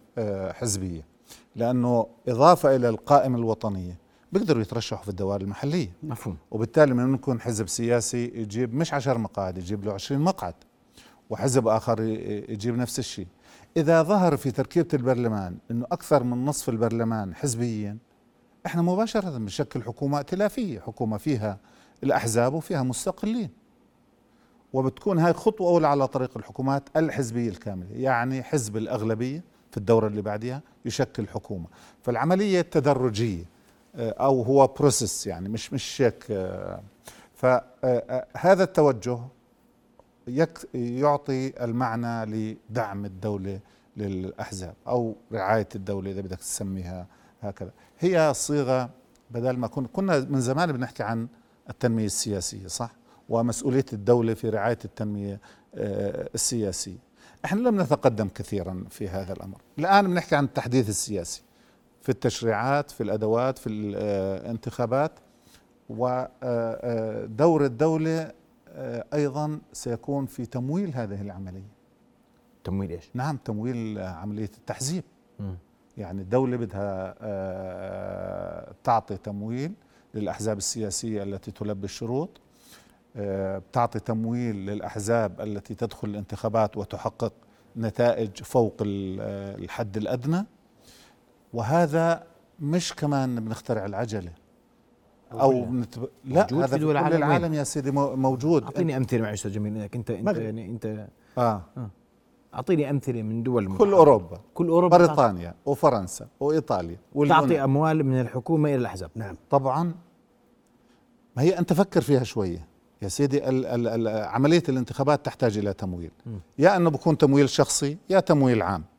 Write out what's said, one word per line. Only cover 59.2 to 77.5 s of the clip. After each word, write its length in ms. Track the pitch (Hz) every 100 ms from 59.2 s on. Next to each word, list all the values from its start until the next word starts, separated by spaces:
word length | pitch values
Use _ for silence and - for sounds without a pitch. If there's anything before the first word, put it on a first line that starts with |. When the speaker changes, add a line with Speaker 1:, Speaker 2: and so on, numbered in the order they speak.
| 95
Speaker 1:
الأمر. 260 | 95 98 - _ -
الآن 280 | 175 202 196
بنحكي 280 | 175 - 147
عن 80 |
التحديث 440 | 139 - 117 131 110
السياسي 540 | 98 - 98 85 - _ _ _ _ _ _
في 60 | -
التشريعات، 840 | - 120 - 117 107 127 143 143
في 120 | -
الأدوات، 560 | 104 107 110 117 127 131
في 100 | 113
الانتخابات، 1400 | 107 104 101 104 98 95 95 - 113 120 - 117 131 160 - _ _ _ _ _ _ -
و، 180 | 110 123
آه، 220 | 127 127 -
آه، 840 | 127 117 117 - 123 113 110 107 107
دور 380 | 110 165 160
الدولة، 680 | 139 117 156 160 160 160 156 - _ _ -
آه، 360 | 147 131 120 -
أيضًا 460 | 147 143 139 151 151 -
سيكون 540 | - 120 117 - 139 135
في 200 | - 117
تمويل 480 | 127 131 175 190
هذه 260 | 127 107 101
العملية. 520 | 101 92 95 92 101 _ _ _ _ _ _ _ _ _
Speaker 2:
تمويل 260 | - 98 95
إيش؟ 200 | 85 -
Speaker 1:
نعم، 220 | 123 143 139
تمويل، 640 | - 104 120 120 110 104
آه، 100 | 92
عملية 420 | 82 104 104 101 -
التحزيب. 460 | - 104 131 180 - _ _ -
Speaker 2:
مم. 180 | 98 90 _ _ _ -
Speaker 1:
يعني 260 | 92 98
الدولة 340 | 95 123 127 123
بدها، 580 | 110 98 101 95 92 -
آه، 1500 | 107 98 95